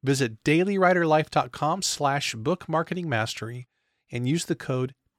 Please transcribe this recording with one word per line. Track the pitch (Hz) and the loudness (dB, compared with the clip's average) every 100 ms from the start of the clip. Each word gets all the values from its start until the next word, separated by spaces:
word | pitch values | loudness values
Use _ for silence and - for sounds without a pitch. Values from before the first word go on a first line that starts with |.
visit | 135 139 127 110 | 0 0 0 -2
dailywriterlife | - 156 185 196 180 180 165 156 151 | 2 2 4 4 4 4 4 2 2
dot | - 139 | -2 -2
com | - 147 175 | -2 -2 0
slash | - - 143 139 - | -2 0 0 0 -2
book | 113 110 135 - | -4 -2 -4 -2
marketing | 160 165 180 170 | -2 -2 -4 -2
mastery | 120 110 - 110 123 123 _ _ _ _ | -2 -2 -4 -10 -10 -14 _ _ _ _
and | 123 123 | -4 0
use | 165 - | 0 -2
the | 170 | -6
code | - 131 127 - _ | -2 -2 -2 -6 _